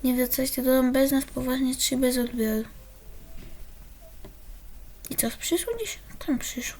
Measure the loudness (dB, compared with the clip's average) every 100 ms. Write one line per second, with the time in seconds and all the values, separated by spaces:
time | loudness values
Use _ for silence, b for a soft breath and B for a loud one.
0 | 4 4 2 2 0 2 6 6 6 6
1 | 6 4 2 -4 0 2 2 2 2 4
2 | 4 4 0 0 2 2 -2 -12 -18 -18
3 | -14 -14 -12 -12 -10 -12 -14 -14 -16 -18
4 | -18 -14 -14 -14 -14 -14 -12 -12 -14 -14
5 | -6 0 0 -2 -2 0 0 -4 -4 -8
6 | -12 -8 -2 -2 -2 -6 -8 -6